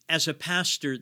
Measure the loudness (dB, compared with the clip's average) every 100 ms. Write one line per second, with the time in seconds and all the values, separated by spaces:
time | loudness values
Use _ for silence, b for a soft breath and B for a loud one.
0 | 0 2 2 -2 -2 0 0 0 -2 -4